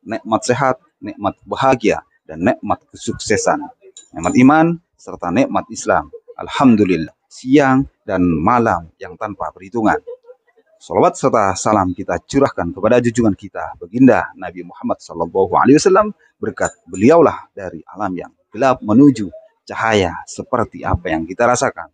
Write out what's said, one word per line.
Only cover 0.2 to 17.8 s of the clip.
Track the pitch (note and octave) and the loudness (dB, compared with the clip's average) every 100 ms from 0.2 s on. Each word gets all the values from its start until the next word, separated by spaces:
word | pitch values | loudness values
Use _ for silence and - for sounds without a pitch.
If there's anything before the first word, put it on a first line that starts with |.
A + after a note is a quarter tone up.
| G#2+ A2 - | -2 -2 0
sehat, | A#2+ C3+ B2+ _ _ | 0 0 -2 _ _
nikmat | G#2 - G2+ - | -16 -6 -6 -6
bahagia, | - - C3 C3 G#2+ E2 _ _ | -12 -2 0 2 0 -2 _ _
dan | - D#2+ F2 | -18 -4 -2
nikmat | - G#2 F2+ _ - | -2 -4 -6 _ -12
kesuksesan, | - - - G3+ F#3 D3+ D3 _ - - _ - | -10 -10 -4 -2 0 -2 -6 _ -20 -20 _ -6
nikmat | E2 B2 C3 | 0 4 6
iman, | D#3 E3 E3+ _ _ | 6 2 0 _ _
serta | - G#2+ F2 F#2+ | -18 -10 -4 0
nikmat | C3+ G2 - | 0 -2 -6
Islam. | A2+ G#2+ F2+ D2+ - - - | -10 -2 -2 -2 -20 -20 -16
Alhamdulillah, | F2+ - C3+ G#2+ G2 E2+ D#2 _ _ | -10 2 4 4 2 0 -4 _ _
siang | - B2+ C#3+ C3+ C3 C3 _ - | -16 2 2 4 0 -2 _ -6
dan | F#2+ | 0
malam | F2 D#2 F2+ B2 A#2 F2+ E2 _ | 0 2 0 2 2 -2 -6 _
yang | G2 F2+ | -18 -12
tanpa | G#2+ G2 D#2+ | -12 -10 -12
perhitungan. | - F#2+ A#2 A2 A4+ A#4 B4 A#4 - _ _ _ _ | -12 -10 -2 0 -2 -6 -20 _ -20 _ _ _ _
Salawat | - F2 E3+ | -6 0 0
serta | F3 C#3 A2+ G2 | 0 -2 0 0
salam | F#2 A#2 G#2 F#2 | -2 0 0 0
kita | F2+ F#2+ F2 _ | -4 -6 -6 _
curahkan | C3+ - - F2 | 0 0 -2 -8
kepada | F2+ G#2 B2 | -2 2 2
junjungan | A#2+ A2+ A2+ F#2 | 2 0 0 -2
kita, | G2 F2 D#2+ - | -10 -12 -12 -14
Baginda | F2 A2+ C3 G2 E2+ | -10 4 4 4 -2
Nabi | - F2+ F2+ F2 | -10 -14 -14 -16
Muhammad | - A#2+ G2 | -12 -8 -8
sallallahu | - D#2+ E2+ F#2+ F#2 | -8 -8 -4 0 0
alaihi | D#2+ F#2+ D3+ | 2 4 4
wasallam. | F#3+ F3+ G#2+ - _ _ | 4 2 0 -6 _ _
Berkat | G#2+ F#2 F#2 _ - | -10 -4 -6 _ -16
beliaulah | F2+ A2+ E3+ C3 - - | 0 4 6 4 0 -16
dari | - F#2 D#2+ | -14 -14 -14